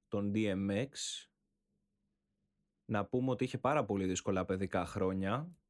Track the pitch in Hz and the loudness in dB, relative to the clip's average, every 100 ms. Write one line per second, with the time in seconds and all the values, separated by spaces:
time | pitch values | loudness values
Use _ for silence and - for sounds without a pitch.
0 | _ 104 101 107 104 95 98 98 107 - | _ -2 0 2 2 2 0 0 -2 -6
1 | - - - _ _ _ _ _ _ _ | -8 -8 -12 _ _ _ _ _ _ _
2 | _ _ _ _ _ _ _ _ - 104 | _ _ _ _ _ _ _ _ -2 -2
3 | 101 127 131 123 123 117 139 151 104 101 | 0 0 2 0 0 0 2 2 2 0
4 | 92 92 - 95 90 92 95 92 90 101 | 0 0 0 0 0 0 0 -2 -2 0
5 | 92 95 95 123 170 - _ | 0 0 0 -2 -4 -12 _